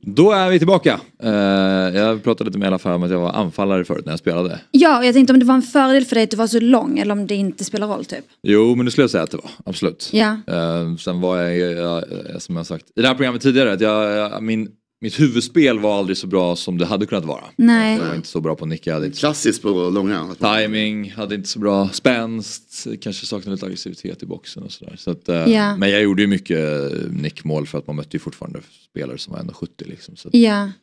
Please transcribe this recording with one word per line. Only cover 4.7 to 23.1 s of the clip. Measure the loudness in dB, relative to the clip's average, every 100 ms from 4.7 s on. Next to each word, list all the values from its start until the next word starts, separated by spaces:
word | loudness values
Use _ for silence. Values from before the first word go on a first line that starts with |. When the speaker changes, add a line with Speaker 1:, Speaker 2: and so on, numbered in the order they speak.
Speaker 2:
Ja, | 6 6 6
och |
jag | 4
tänkte | 6 8
om | 8
det |
var | 6
en | 4
fördel | 2 2 4 4
för | 2
dig | 0
att | 0
du | 0
var | 0
så | 2
lång | 4 4 2 -2
eller | -2
om | -2 -4
det |
inte | -2 -4 -4
spelar | -8 -6 -6
roll, | -6
typ. | -8 -14 -16 _
Speaker 1:
Jo, | 4 6 6
men | 4 0
det |
skulle | 2
jag | 2
säga | 2
att | -2
det | -6
var. | -12 -16
Absolut. | -12 -4 -4 -4 -4
Speaker 2:
Ja. | 0 0 -2 -6
Speaker 1:
Eh, | -4 -2 -2 -4 -6
sen | -6 -4
var | -2 -2
jag, | -2 -2
jag, | -2 -2 -4 -4 -6 -12 -12
jag, | -14
som | -10 -8
jag | -8
sagt | -12 _ 0
i |
det | 2
här |
programmet | 2 -2 0
tidigare, | 2 4 2
att | 2
jag, | 2 2 0 -2
jag, | -4 -6
min, | -4 -4 -4 _ _ _
mitt | -10 0
huvudspel | 2 2 0 2 4 2
var | 0 0
aldrig | -2 -4
så | -2
bra | 0 0 -2
som | -4 -4
det | -2
hade | -2 -2
kunnat | -4
vara. | -4 -10 -12 2
Speaker 2:
Nej. | 4 4 2 -2
Speaker 1:
Jag | -2
var |
inte | -6 -6
så | -6
bra | -4 -4
på |
att | -6
nicka, | -6 -4
jag |
hade | -4 -6
inte | -2
Speaker 3:
Klassiskt | -2 0 -2 0
på | -2 0 0
långa. | -2 -2 -4 -6 -2
Speaker 1:
Timing, | 0 0 0 -2 -4 -4 -10
hade | -10 -8
inte | -6 -8
så | -4
bra | 0 2 0
spänst, | 0 0 0 -4 -8 -10 -14 _ -16 -12 -10
kanske | -10